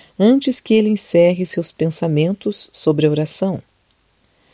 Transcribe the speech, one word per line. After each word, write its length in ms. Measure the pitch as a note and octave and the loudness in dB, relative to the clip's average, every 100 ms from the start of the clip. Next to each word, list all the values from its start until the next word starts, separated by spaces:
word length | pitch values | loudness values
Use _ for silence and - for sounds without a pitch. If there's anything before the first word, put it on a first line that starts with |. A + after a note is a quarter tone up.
| - - | -12 0
antes 400 | G#3 C4+ C#4 B3 | 2 4 2 -2
que 140 | - | 2
ele 160 | A3 G#3+ | 2 2
encerre 560 | G#3 - E3+ F3 F3+ F3+ | -2 0 4 4 2 -2
seus 260 | - E3 | -4 -6
pensamentos 1000 | - D#3+ - E3 D3+ D#3+ G3+ G#3 G#3 - | -4 -4 -2 -2 0 0 -2 -6 -8 -10
sobre 320 | - - D3+ D3+ | -4 -2 2 2
a 40 | |
oração. 520 | D3+ D#3 - G3 E3 - _ _ _ _ _ _ _ _ | 0 -2 -2 -4 -4 -10 _ _ _ _ _ _ _ _